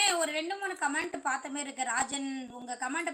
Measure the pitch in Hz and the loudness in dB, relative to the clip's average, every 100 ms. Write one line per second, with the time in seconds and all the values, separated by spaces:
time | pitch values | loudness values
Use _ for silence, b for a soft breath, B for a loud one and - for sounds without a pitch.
0 | 403 349 320 311 330 403 392 370 285 294 | 6 6 2 0 -2 -2 -2 0 0 2
1 | 330 285 277 277 294 285 277 269 247 233 | 0 -2 0 0 -2 -6 -4 -4 0 2
2 | 262 277 269 269 254 247 247 240 254 320 | 2 0 -2 -4 -6 -10 -8 -4 -2 0
3 | 330 | -2